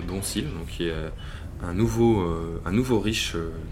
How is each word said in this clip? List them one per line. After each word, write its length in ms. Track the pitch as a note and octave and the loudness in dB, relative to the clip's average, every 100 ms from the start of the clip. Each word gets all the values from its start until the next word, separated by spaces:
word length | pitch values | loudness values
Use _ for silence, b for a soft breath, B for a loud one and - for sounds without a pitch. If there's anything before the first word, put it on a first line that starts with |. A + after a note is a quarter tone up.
| F2 | -4
Doncil, 360 | F#2+ - G#2 | -4 -2 -2
donc 240 | D3+ E2 D#2+ | -2 -4 -6
qui 160 | - E2+ | -4 -2
est 60 | D#2+ D#2+ - B B B - | -2 -4 -8 B B B -8
un 120 | F2 | -4
nouveau, 460 | F2+ A2+ A2+ A#2 G#2+ | 2 2 6 6 6
euh, 400 | F2 E2 E2 E2 | 4 0 -2 -4
un 80 | D#2+ | 0
nouveau 260 | G#2 C3 A2 | 2 4 4
riche, 340 | G2+ A2 - | 2 0 -2
euh, 160 | E2+ E2 E2 D#2+ | -2 -4 -6 -6